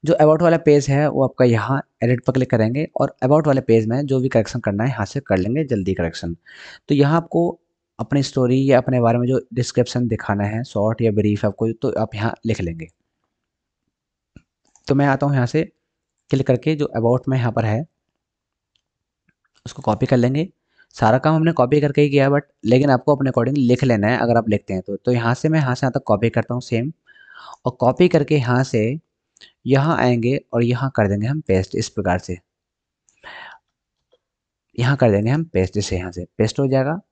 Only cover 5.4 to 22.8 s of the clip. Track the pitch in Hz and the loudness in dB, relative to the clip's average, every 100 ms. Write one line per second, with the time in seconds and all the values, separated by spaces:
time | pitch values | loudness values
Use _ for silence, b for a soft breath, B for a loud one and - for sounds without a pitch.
5.4 | 92 135 147 117 92 90 85 - 85 85 | 0 -2 -2 -2 -2 -2 -4 -4 -10 -10
6.4 | B B B B _ 147 139 165 165 170 | B B B B _ 0 2 0 -2 -2
7.4 | 170 - _ _ _ - 113 143 139 - | -2 -4 _ _ _ -14 -4 -2 -2 0
8.4 | 123 131 135 127 127 131 117 120 120 131 | 0 2 4 2 2 0 2 2 0 -2
9.4 | - 120 120 - 120 127 120 113 - 101 | -4 -6 -4 -2 -2 -2 -4 -4 -4 -2
10.4 | 101 110 131 107 104 113 113 104 104 104 | -2 -4 -6 -2 -2 0 0 2 0 0
11.4 | 107 101 113 113 131 - 110 104 110 - | -2 -2 -4 -4 -4 -4 -4 -4 -6 -6
12.4 | 117 110 85 82 80 _ _ _ _ _ | -6 -4 -4 -8 -14 _ _ _ _ _
13.4 | _ _ _ _ _ _ _ _ _ - | _ _ _ _ _ _ _ _ _ -20
14.4 | _ _ _ _ - 139 143 135 143 139 | _ _ _ _ -2 0 2 0 0 0
15.4 | 120 151 - _ _ _ _ _ _ 135 | 0 -2 -4 _ _ _ _ _ _ -2
16.4 | - 123 - 156 147 - 117 123 - 131 | 0 0 0 -2 -2 -2 0 0 0 -2
17.4 | 120 113 110 110 160 _ _ _ _ _ | -2 -2 -2 -2 -6 _ _ _ _ _
18.4 | _ _ _ _ _ _ _ _ _ _ | _ _ _ _ _ _ _ _ _ _
19.4 | _ _ - - - 104 127 127 120 139 | _ _ -18 -8 -4 -2 0 2 2 -2
20.4 | 180 _ _ b b - 110 123 156 160 | -6 _ _ b b -2 2 2 2 2
21.4 | 160 165 123 147 143 139 147 143 135 143 | 0 2 2 2 2 2 2 4 2 0
22.4 | - _ 104 123 | -2 _ 2 2